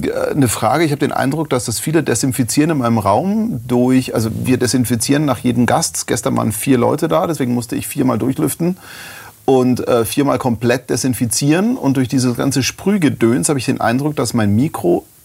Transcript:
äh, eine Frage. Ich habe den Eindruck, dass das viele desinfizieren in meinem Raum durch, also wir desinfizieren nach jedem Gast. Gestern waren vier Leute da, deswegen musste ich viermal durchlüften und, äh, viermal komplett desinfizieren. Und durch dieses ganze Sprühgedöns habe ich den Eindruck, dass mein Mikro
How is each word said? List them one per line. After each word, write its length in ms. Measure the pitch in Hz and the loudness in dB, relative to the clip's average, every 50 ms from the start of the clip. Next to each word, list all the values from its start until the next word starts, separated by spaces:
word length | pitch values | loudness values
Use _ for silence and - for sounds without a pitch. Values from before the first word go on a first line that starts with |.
| - | -4
äh, 260 | - - - - - | -4 -2 -2 -2 -2
eine 160 | - 147 135 110 | 0 2 2 0
Frage. 360 | - - 117 110 127 156 170 | 0 0 0 0 2 2 2
Ich 80 | 147 143 | 0 0
habe 80 | - | 0
den 100 | 147 123 | -2 -2
Eindruck, 380 | - - 123 135 147 160 156 - | 0 0 -2 -2 -2 -2 -2 -2
dass 140 | 139 123 - | -2 -2 -2
das 160 | - 110 - | -4 -6 -6
viele 220 | - 156 156 170 143 | -2 0 0 0 2
desinfizieren 680 | - 123 - - 135 117 - 123 110 - 147 147 165 | 0 0 0 0 0 0 0 -2 0 2 2 2 2
in 80 | 160 139 | 2 2
meinem 200 | 123 117 117 113 | 2 2 2 2
Raum 640 | 98 98 101 120 165 190 208 226 214 240 151 123 117 | 2 2 2 2 2 0 0 0 -2 -2 -4 -6 -4
durch, 480 | 123 127 123 123 127 131 131 127 - - | -2 0 2 2 4 4 2 2 0 -2
also 140 | 123 110 110 - 113 117 | -2 -2 -2 -2 -2 0
wir 140 | 120 127 113 | 0 0 2
desinfizieren 680 | 123 120 - 127 123 110 127 110 - - 139 147 156 | 2 0 0 0 0 0 -2 -2 0 0 0 2 2
nach 140 | 143 127 - | 0 0 0
jedem 260 | - 127 117 120 120 | 0 0 2 2 2
Gast. 400 | - 117 151 160 - - - - | 2 2 0 0 -2 -4 -6 -4
Gestern 300 | - 131 123 - 139 120 | -4 -4 -2 -2 -2 0
waren 160 | 117 117 113 110 | 0 0 -2 -2
vier 240 | - - 143 131 120 | -2 0 2 2 4
Leute 300 | 117 113 120 147 165 151 | 4 2 0 0 0 0
da, 180 | 156 156 185 | 0 0 0
deswegen 280 | 175 160 143 135 120 120 | 0 -2 -2 -2 -2 -2
musste 200 | 123 113 - - | -2 -4 -4 -6
ich 100 | 123 113 - | -8 -8 -6
viermal 300 | - 143 139 127 120 107 | -4 -2 0 0 0 0
durchlüften 580 | 110 131 131 151 156 139 - - 165 175 185 - - - - - - - - - - - - - - | -2 -2 -2 -2 -2 -2 -2 -2 -2 -2 -2 -4 -8 -18 -20 -18 -18 -18 -18 -18 -20 -20 -20 -6 0
und, 420 | - 135 127 127 127 123 110 - - | 2 4 4 4 2 2 0 0 0
äh, 160 | 127 120 113 | 2 2 0
viermal 340 | - - - 139 139 135 123 | 0 0 0 0 2 0 0
komplett 520 | - 131 117 - - 117 123 135 - - | 0 -2 -2 0 0 0 0 0 0 -2
desinfizieren. 880 | 139 123 - 131 120 - 123 113 - - 143 143 151 180 208 233 254 - | -4 -2 -2 -2 -2 -2 -2 -2 -2 0 2 2 2 2 2 0 0 0
Und 180 | - 135 127 | 0 0 0
durch 120 | 135 131 123 | 0 0 0
dieses 280 | 139 135 123 127 120 | 0 0 0 0 0
ganze 260 | 135 139 139 131 139 120 | 0 -2 0 0 0 -2
Sprühgedöns 840 | - - - - 190 208 202 160 127 113 - 117 113 120 160 165 165 | -2 -4 -4 -2 0 0 2 2 0 2 2 2 2 2 2 2 0
habe 100 | 151 131 | 0 0
ich 60 | - | 0
den 160 | - 120 - | -2 -2 0
Eindruck, 360 | - 113 117 131 143 151 147 | 0 0 0 0 0 -2 -2
dass 180 | - 127 117 - | -2 -2 -2 0
mein 200 | 120 107 98 101 | 0 2 2 2
Mikro 520 | 110 139 - - - - 175 - - - - _ _ _ | 2 2 0 -2 -2 0 0 0 0 -2 -6 _ _ _